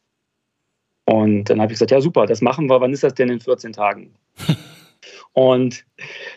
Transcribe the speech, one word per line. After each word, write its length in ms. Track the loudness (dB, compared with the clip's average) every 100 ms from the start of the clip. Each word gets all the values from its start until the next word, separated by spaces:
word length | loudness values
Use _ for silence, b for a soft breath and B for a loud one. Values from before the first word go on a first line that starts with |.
| _ _ _ _ _ _ _ _ _ _ 0
Und 440 | 2 2 0 0
dann 120 | 0
hab 80 | 0
ich 60 | 0
gesagt, 160 | 0
„Ja 100 | 2
super, 240 | 2 0 0
das 160 | 0
machen 280 | -2 -2 2
wir, 120 | 2
wann 100 | 2
ist 140 | -2 -2
das 80 |
denn 160 | 0 -2
in 100 | -2
vierzehn 320 | -4 -4 -6
Tagen?“ 400 | -4 -4 -4 -10 _ _ -8
<laughs> 960 | -4 -4 -8 -20 _ _ -20 -20 -6
Und 540 | 2 4 4 0 -6 -16 -20 B B B